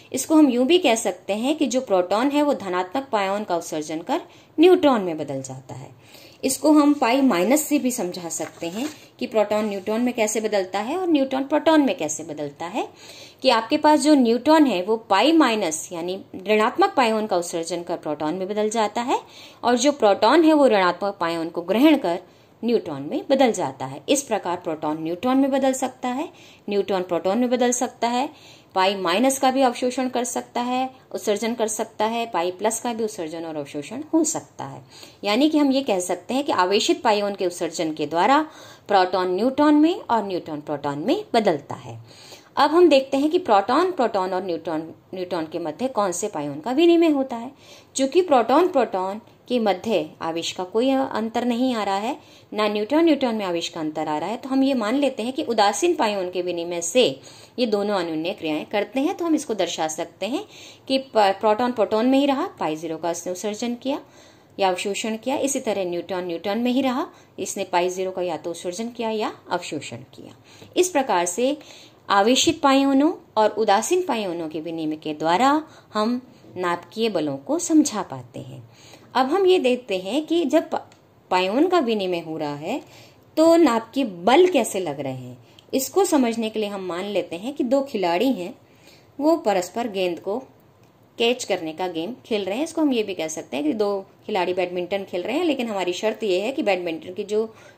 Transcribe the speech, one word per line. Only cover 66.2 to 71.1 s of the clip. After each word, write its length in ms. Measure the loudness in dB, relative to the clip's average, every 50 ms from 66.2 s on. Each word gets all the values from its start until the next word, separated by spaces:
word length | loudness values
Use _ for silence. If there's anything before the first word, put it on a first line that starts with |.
| -6
न्यूट्रॉन 340 | -6 -6 -6 -4 -4 -2 -2
में 120 | 0 0
ही 100 | 0 0
रहा, 260 | 0 0 0 -2 -4 -8 -10 -18 -20 _ _ -10
इसने 260 | -10 -8 -6 -8 -6
पाई 240 | -2 0 0 0 0
ज़ीरो 220 | -2 -4 -6 -6
का 120 | -4 -4 -4
या 140 | -4 -4
तो 140 | -6 -6 -8
उत्सर्जन 380 | -10 -8 -8 -8 -8 -8 -8 -8
किया 220 | -8 -6 -6 -4
या 220 | -4 -4 -4 -6 -6 -10 -8 -6
अवशोषण 460 | -6 -6 -6 -6 -10 -10 -10 -12 -14
किया। 400 | -16 -16 -18 -20 -20 -20 -20 -20 -20 -20 -20 -20 -20 -20 -4 0
इस 120 | 0 0 0
प्रकार 380 | 0 -2 0 0